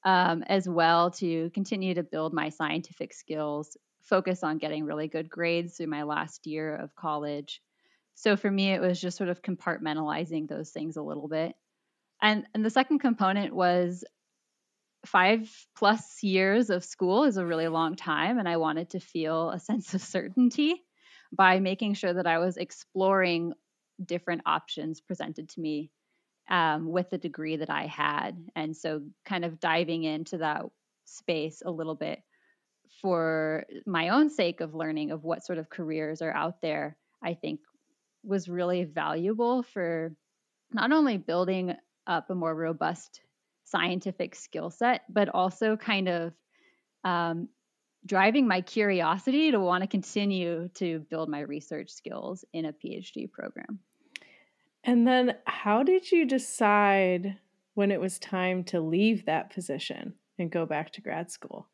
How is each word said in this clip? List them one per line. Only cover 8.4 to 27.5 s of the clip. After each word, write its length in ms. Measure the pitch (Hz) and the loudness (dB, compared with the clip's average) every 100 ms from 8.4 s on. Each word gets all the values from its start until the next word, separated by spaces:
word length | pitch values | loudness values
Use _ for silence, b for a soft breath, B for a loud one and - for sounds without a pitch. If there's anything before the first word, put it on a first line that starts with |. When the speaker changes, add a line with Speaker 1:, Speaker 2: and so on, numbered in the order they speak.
| 208 | 2
Speaker 1:
me, 220 | 196 196 | 2 2
it 80 | 190 | 2
was 220 | 185 180 | 2 0
just 160 | 180 180 | -4 -4
sort 120 | 185 | -4
of 120 | 180 | -4
compartmentalizing 1040 | - 180 - 160 156 151 151 151 165 160 151 | -4 -4 -4 -4 -4 -2 -2 -2 -4 -4 -4
those 220 | - 156 | -8 -8
things 260 | 170 156 156 | -8 -8 -8
a 60 | |
little 260 | 151 151 147 | -8 -8 -6
bit. 300 | 156 165 - _ _ _ _ _ _ | -4 -4 -6 _ _ _ _ _ _
And, 240 | 214 214 - | 2 2 -2
and 100 | 220 | -2
the 60 | 220 | 2
second 300 | 220 262 294 | 2 4 4
component 540 | 262 233 190 202 202 | 4 4 2 2 -2
was 520 | 180 180 180 175 180 - _ _ _ _ _ _ _ _ _ - | 2 2 4 2 -4 -12 _ _ _ _ _ _ _ _ _ 2
five 460 | 190 185 226 220 - - - | 4 6 4 0 -14 -20 2
plus 480 | 202 226 - - | 4 4 -2 -6
years 460 | 202 185 190 208 233 | 0 4 4 4 4
of 160 | 180 - | 0 -2
school 400 | - 180 196 294 | -2 2 4 4
is 100 | 190 | 2
a 100 | 170 | 0
really 220 | 165 165 | 0 0
long 300 | 160 160 175 | 2 0 -2
time, 420 | - 151 170 240 | -2 0 2 0
and 80 | 185 | 0
I 80 | 165 | 0
wanted 360 | 160 156 170 | 0 -2 -4
to 100 | 190 | -8
feel 480 | - 165 156 160 165 | -6 -4 -2 0 -2
a 100 | 180 | -4
sense 340 | - 214 - | -2 -4 -2
of 80 | 185 | -6
certainty 840 | - 190 170 190 247 240 302 349 _ b b b b | -4 -4 -2 4 4 4 0 0 _ b b b b
by 260 | - 190 185 | 4 6 6
making 360 | 190 190 214 202 | 2 0 -2 -2
sure 180 | 196 | -2
that 140 | 180 175 | 0 2
I 120 | 165 | 2
was 160 | 180 180 | 2 -2
exploring 960 | 185 - - 185 190 196 185 170 170 - _ _ _ _ | -8 -10 -10 0 2 4 4 2 -2 -6 _ _ _ _
different 400 | 180 175 180 170 156 | -6 -6 -4 -4 0
options 560 | 156 - - 160 160 | -2 -2 -8 -8 -8
presented 480 | _ 180 156 160 156 | _ -8 -8 -10 -12
to 100 | - | -8
me, 320 | 160 151 156 _ _ _ _ _ - | -4 -4 -6 _ _ _ _ _ -2
um, 400 | 185 165 156 160 | 0 2 0 -2
with 200 | 175 180 | -2 -2
the 80 | - | -4
degree 400 | 165 147 156 | -6 -6 -6